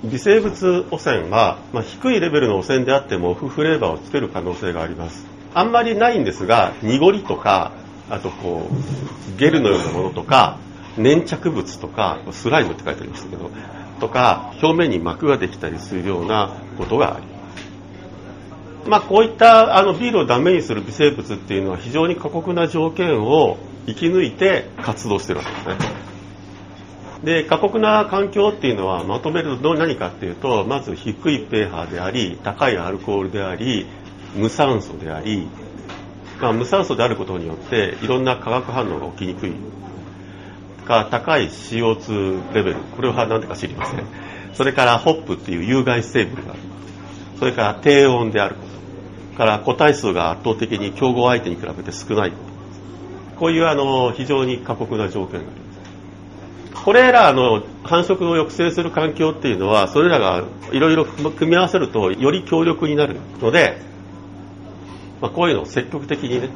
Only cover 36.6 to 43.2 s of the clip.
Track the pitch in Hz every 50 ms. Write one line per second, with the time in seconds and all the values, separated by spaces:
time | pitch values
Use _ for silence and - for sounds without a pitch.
36.6 | 120 - 190 196 185 - 143 107 117 123 110 95 95 - 92 90 82 82 80 80
37.6 | - - 123 110 101 90 - - 110 110 127 131 131 131 123 123 - 113 113 127
38.6 | 120 - 117 131 117 98 85 73 67 82 - - 95 92 90 - - 92 85 85
39.6 | 101 - - - - - - - - - - - - - - - - - - -
40.6 | - - - - - - 120 113 107 - - 120 - - 160 143 104 80 - -
41.6 | - - 113 113 117 113 113 110 - - 110 104 98 95 95 92 92 - - 110
42.6 | 101 92 82 - 80 - - - 123 127 113 127